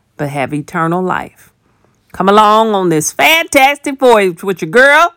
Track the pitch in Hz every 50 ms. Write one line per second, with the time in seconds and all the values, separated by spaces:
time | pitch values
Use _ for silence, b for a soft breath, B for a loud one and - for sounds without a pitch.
0 | _ _ _ - 147 143 139 143 127 - 156 147 151 - - 175 165 165 170 180
1 | 185 180 - - - - - _ _ _ _ _ _ _ _ _ _ _ _ _
2 | _ _ - - 185 190 202 214 214 208 214 220 226 226 208 190 185 175 160 151
3 | 156 - - - 277 285 320 330 330 - - 277 262 277 285 285 - 294 269 -
4 | 269 247 233 208 196 185 170 - - 196 185 - 180 160 160 240 269 285 285 311
5 | 339 349 -